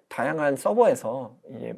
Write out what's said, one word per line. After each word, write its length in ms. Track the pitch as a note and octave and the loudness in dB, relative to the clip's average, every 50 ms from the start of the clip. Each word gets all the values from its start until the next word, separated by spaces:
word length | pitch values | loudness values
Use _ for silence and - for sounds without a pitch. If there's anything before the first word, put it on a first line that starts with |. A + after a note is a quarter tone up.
| _ - | _ -12
다양한 460 | - - A#2+ C#3+ D#3 D#3+ D3+ C#3+ C#3 | -6 -4 -2 -2 -2 0 0 0 0
서버에서 800 | C3 - - G#3 A#3+ A#3 G3 C3+ - - A2 A#2+ C3+ B2 G#2+ - _ - - B2 | 0 0 0 4 6 6 6 4 2 0 -6 -6 -6 -8 -10 -14 _ -20 -16 -14
이제 180 | A2+ A#2+ A#2 - | -12 -10 -10 -12